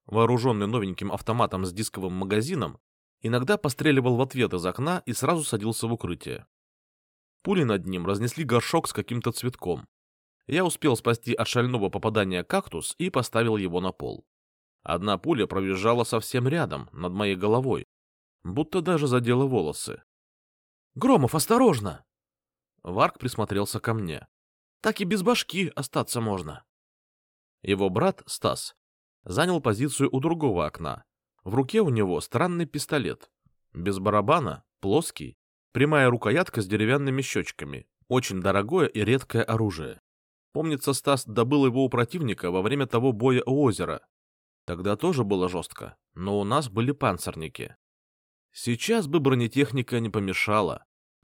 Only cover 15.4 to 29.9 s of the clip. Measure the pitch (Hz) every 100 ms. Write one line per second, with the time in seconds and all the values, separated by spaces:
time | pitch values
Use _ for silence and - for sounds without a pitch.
15.4 | 98 95 95 95 107 120 113 113 - 127
16.4 | 127 165 120 73 62 - 90 92 104 92
17.4 | 101 113 131 85 - _ _ _ _ _
18.4 | 85 107 160 190 165 165 143 127 120 123
19.4 | 139 120 76 71 - - _ _ _ _
20.4 | _ _ _ _ _ - 247 233 127 160
21.4 | - 233 254 135 98 - _ _ _ _
22.4 | _ _ _ _ - 92 170 - 127 -
23.4 | 104 101 104 110 - 110 92 73 - _
24.4 | _ _ _ _ 220 220 190 208 180 240
25.4 | - 175 175 - 139 147 - 123 110 95
26.4 | 76 71 - _ _ _ _ _ _ _
27.4 | _ _ - 98 98 92 185 - - -
28.4 | - 65 - - _ _ _ _ - 92
29.4 | 175 170 131 104 143